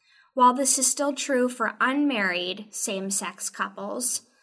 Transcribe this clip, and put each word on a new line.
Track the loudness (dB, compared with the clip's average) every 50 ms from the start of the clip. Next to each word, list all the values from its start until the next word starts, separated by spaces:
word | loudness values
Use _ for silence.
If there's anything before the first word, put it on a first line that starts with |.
| _ _ _ -20 _ _ 2
While | 6 6 6 6
this | 4 2 2 2 2
is | 2
still | 0 0 0 0 -2 -2
true | -4 -2 0 2 2 2 0
for | 0 -2 -4 -4 0 0
unmarried | 0 0 2 2 2 2 2 2 0 0 0 -2 -2 -4 -6 -8 -10 -12
same-sex | -8 -6 -4 -4 -4 -4 -4 -4 -4 -4 -4 -6 -8 -8 -10 -10
couples, | -6 -6 -6 -6 -6 -10 -10 -8 -6 -4 -4 -4 -4 -4 -8 _ _ _